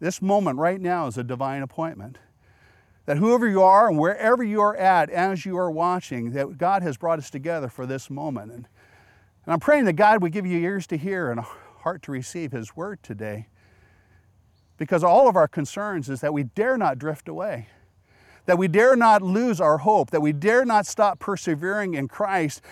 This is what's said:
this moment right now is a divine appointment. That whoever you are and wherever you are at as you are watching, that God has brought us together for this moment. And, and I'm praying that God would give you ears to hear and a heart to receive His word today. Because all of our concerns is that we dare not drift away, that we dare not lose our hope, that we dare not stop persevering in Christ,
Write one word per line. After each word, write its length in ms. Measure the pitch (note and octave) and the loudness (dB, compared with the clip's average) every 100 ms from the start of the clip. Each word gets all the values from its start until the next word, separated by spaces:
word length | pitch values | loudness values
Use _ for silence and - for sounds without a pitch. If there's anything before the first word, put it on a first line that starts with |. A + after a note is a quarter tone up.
this 220 | D#3+ - | -8 -4
moment 360 | F#3+ G3+ F3 C3 | 0 0 0 0
right 220 | E3+ F#3+ | 0 0
now 260 | F3+ F3+ C#3+ | -2 -4 -4
is 120 | A2+ | -6
a 60 | |
divine 380 | A#2+ B2 C3+ C#3 | -8 -6 -6 -6
appointment. 560 | C3+ - D#3+ - G#2+ - _ _ _ _ _ _ _ _ - | -8 -8 -10 -10 -16 -20 _ _ _ _ _ _ _ _ -4
That 100 | D3 | 0
whoever 320 | A3 A#3+ A3+ | 2 4 2
you 140 | F#3+ | 4
are 260 | F#3+ G3 A3+ | 6 8 6
and 100 | D#3 | 4
wherever 460 | E3 G#3 A3 B3 | 0 0 2 2
you 160 | A3+ G#3+ | 2 0
are 160 | G#3 G#3 | 0 2
at 340 | F#3+ F3+ D3+ | 2 4 2
as 340 | F3 F#3+ F#3 | 0 -2 -2
you 120 | F#3+ F3+ | -4 -4
are 120 | F3+ | -4
watching, 640 | D#3 F3 F#3 - B2 A#2 | -2 -2 -2 -6 -8 -6
that 240 | C#3 C#3 C#3+ | -4 -6 -2
God 260 | F3 G3 | 0 0
has 140 | F3 B2+ | -2 -4
brought 220 | E3+ E3 | -4 -4
us 120 | - | -6
together 380 | C#3+ D3+ E3 B2+ | -10 -6 -6 -8
for 160 | - | -10
this 240 | B2+ C3+ - | -8 -10 -10
moment. 440 | C#3 D#3 A#2+ G#2 | -10 -8 -10 -12
And, 160 | A#2+ B2 _ _ _ _ _ _ _ | -18 -20 _ _ _ _ _ _ _
and 80 | - | -4
I'm 80 | E3 | 0
praying 260 | - D4 G#3+ | 2 4 4
that 80 | |
God 280 | D#3 G#3 A3 | 4 4 4
would 100 | F3 | 0
give 140 | F#3+ F#3 | -4 -4
you 120 | F3 | -2
ears 280 | F3 G3 - | -2 -4 -6
to 80 | D#3+ | -6
hear 340 | F#3 F#3 C#3+ | -6 -4 -4
and 100 | A#2 | -6
a 60 | A2+ - - _ | -8 -16 -20 _
heart 220 | E3 F#3 | -8 -8
to 100 | - | -8
receive 400 | C3 B2 F3 D3+ | -10 -10 -10 -10
His 240 | B2 G#2+ - | -10 -12 -12
word 260 | F#3+ G3 | -12 -12
today. 460 | - G#2+ G#2+ G#2 A2 _ _ _ _ _ _ _ _ _ _ _ _ - | -14 -12 -10 -10 -14 _ _ _ _ _ _ _ _ _ _ _ _ -12
Because 260 | D#3 F3 | -2 0
all 260 | F3 A#3 C4 | 4 6 6
of 60 | |
our 140 | F#3 D3+ | 4 2
concerns 600 | - C#3+ G3 G#3 F3+ B2+ | 0 -6 -6 -6 -6 -6
is 120 | C3 | -6
that 120 | D3+ | -4
we 120 | D3 | -4
dare 340 | B2+ - A#3 B3+ | -6 -4 -2 0
not 200 | E3+ B2+ | -2 -4
drift 300 | D3+ D3+ - | -8 -10 -12
away, 400 | D#3 G3+ A#2+ G#2 _ _ _ _ _ _ _ - | -10 -8 -10 -12 _ _ _ _ _ _ _ 0
that 120 | F3+ | 2
we 100 | F#3+ | 4
dare 280 | F#3 B3+ B3 | 4 6 6
not 240 | A3+ G#3 | 6 4
lose 400 | F#3 G#3 B3 F3+ | 4 0 0 2
our 180 | D#3+ D3+ | 2 4
hope, 320 | F3 G#3 C#3 | 4 2 2
that 120 | E3 | 0
we 100 | D3+ | 0
dare 320 | D3 G3 A#3+ | 0 2 2
not 220 | B3+ G#3+ - | 2 0 0
stop 320 | - G#3 E3+ | 0 0 0
persevering 760 | - F#3+ F3+ D3 F3+ G#3 F#3+ | -6 -4 -4 -4 -4 -4 -4
in 120 | D3+ C3+ | -4 -6
Christ, 540 | - G3+ F#3+ D3+ - - | -6 -2 -2 -2 -6 -16